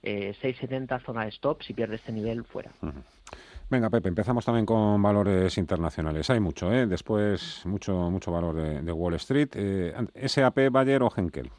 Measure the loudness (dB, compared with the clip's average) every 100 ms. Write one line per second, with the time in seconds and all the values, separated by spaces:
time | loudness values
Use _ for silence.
0 | -4 -4 -4 -4 -4 -4 -6 -6 -4 -6
1 | -6 -6 -6 -2 -2 -2 -6 -4 -4 -4
2 | -6 -4 -4 -4 -8 -12 -14 -10 -10 -10
3 | -14 _ -20 -20 -18 -16 -2 0 2 2
4 | 2 0 0 0 2 2 4 4 6 6
5 | 6 4 4 4 2 0 0 0 -2 -2
6 | -2 -2 0 2 2 -2 0 2 2 -2
7 | -2 0 0 -2 -6 -10 -6 -6 -2 -2
8 | 0 -2 -2 -2 -2 -2 -4 -4 -4 -2
9 | -2 -2 0 0 0 -2 -2 -2 -2 -4
10 | -8 -6 -4 2 2 4 4 4 4 4
11 | 2 2 -4 -4 -10